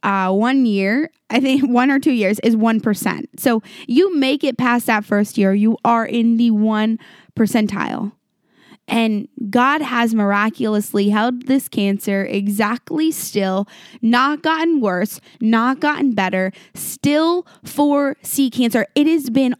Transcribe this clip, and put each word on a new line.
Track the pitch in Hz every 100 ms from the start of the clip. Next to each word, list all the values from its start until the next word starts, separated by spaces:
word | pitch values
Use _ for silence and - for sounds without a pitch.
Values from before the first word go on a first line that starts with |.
uh, | 202 196 185
one | 196 233 269
year, | 240 196 190 233 320 _ -
I | 233
think | 262 269
<laughs> | 277
one | 247 262
or | 277
two | 302
years, | 247 196 208
is | 233 220
one | 226 220
percent. | 220 202 - - - -
So | 262 226 - - -
you | 247 381 320
make | 262 277
it | 285 254
past | 254 240 233
that | 220
first | 214 202 208 -
year, | 196
you | 202 214 226
are | - 233 220
in | 240 233 226
the | 233
one | 214 220 214 220 226 - - _ -
percentile. | 214 233 208 196 73 - 208 - _ _ _ _ _ - -
And | 226 226 208 - - 208
God | 240 254 302
has | 269 247 233
miraculously | 226 202 202 214 220 226 214 208 208 202
held | 208 233 247 -
this | 269 -
cancer | - 196 196 - 196
exactly | 190 202 202 202 208 240 - 311 320
still, | 311 - 208 190 190 202 - - -
not | 226 240 269 294
gotten | 311 320 330 311
worse, | 214 180 208 - - -
not | 220 226 240 269
gotten | 294 294 277
better, | 208 185 185 190 - -
still | - - - 277 294 330 349 - -
four | - - 294 285 277 294
C | - - 269
cancer. | 233 240 226 -
It | - 294
has | 320 269
been | 233 262